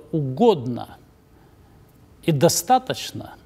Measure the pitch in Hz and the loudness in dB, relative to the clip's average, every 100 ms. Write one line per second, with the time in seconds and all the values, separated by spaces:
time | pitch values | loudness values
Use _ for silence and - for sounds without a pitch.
0 | - 165 135 131 233 175 123 120 - - | -6 -4 -2 2 4 2 -2 -8 -10 -16
1 | - _ _ - - _ - - - _ | -20 _ _ -20 -20 _ -20 -20 -20 _
2 | - - - 143 165 - - 254 254 131 | -20 -6 -2 2 2 2 2 0 0 -8
3 | - - - - | -8 -12 -16 -20